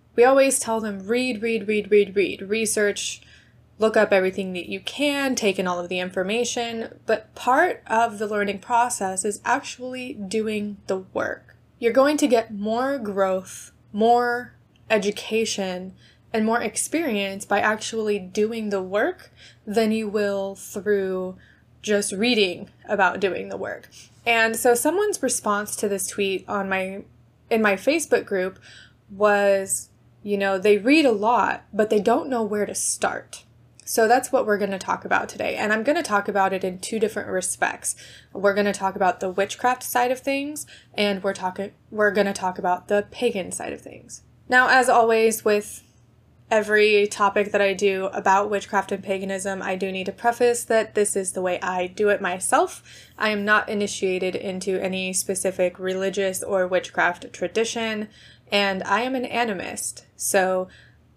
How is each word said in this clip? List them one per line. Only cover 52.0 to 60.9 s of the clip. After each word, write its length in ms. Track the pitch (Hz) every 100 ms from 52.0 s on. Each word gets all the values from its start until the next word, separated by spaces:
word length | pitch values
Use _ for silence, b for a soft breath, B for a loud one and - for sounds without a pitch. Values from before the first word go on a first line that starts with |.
| 208
it 120 | 196
myself. 640 | 190 185 - 277 370 - B B B -
I 120 | 214
am 140 | 208
not 260 | 202 214 -
initiated 640 | 208 202 - 190 185 185 180
into 440 | 202 185 190 185
any 340 | 185 185 185
specific 640 | 185 - 190 190 185 180 180
religious 640 | 185 185 190 190 190 185
or 240 | - 196 180
witchcraft 640 | 180 175 - 170 175 -
tradition, 760 | - 175 220 226 240 226 214 214 B B B _
and 320 | 202 202 190
I 180 | 185 202
am 140 | 254 262
an 100 | 247
animist. 800 | 233 233 185 - - - - - _
So 520 | - 196 185 185 185 B B